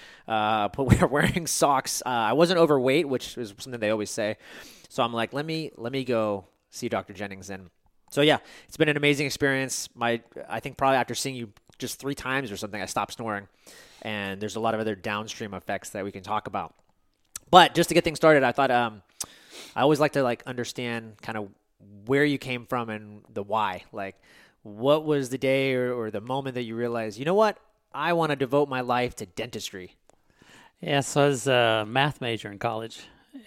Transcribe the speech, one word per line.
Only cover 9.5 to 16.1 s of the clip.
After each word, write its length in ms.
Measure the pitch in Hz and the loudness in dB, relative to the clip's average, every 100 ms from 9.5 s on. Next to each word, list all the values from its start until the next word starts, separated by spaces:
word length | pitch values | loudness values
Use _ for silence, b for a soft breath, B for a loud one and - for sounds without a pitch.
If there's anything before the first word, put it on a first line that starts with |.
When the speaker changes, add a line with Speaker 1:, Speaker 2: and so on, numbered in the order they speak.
| 135 131 - - - | 0 -2 -6 -10 -4
Speaker 1:
My, 260 | 117 117 - - - | -2 -2 -4 -18 -10
I 120 | 113 | -8
think 180 | 143 123 | -8 -2
probably 200 | 135 131 | 2 2
after 180 | 120 120 | 2 -4
seeing 200 | 139 127 | -6 -8
you 160 | 113 - _ - | -12 -14 _ -12
just 200 | 123 - | -10 -8
three 140 | 135 | -8
times 380 | 143 127 131 127 | -6 -2 -2 -2
or 60 | 98 | -8
something, 220 | 104 104 | -8 -6
I 60 | 92 | -6
stopped 280 | - 101 | -4 -4
snoring. 340 | - 113 101 98 B B B B B | -6 -6 -6 -8 B B B B B
And 360 | 110 107 98 98 | -8 -6 -6 -6
there's 160 | 107 110 | -6 -2
a 40 | |
lot 160 | 113 110 | -2 0
of 40 | |
other 140 | 110 | -2
downstream 640 | 98 110 104 107 - 110 95 | -4 -4 -6 -6 -10 -10 -10
effects 340 | - 98 - | -8 -8 -6
that 140 | 104 | -8
we 80 | 98 | -8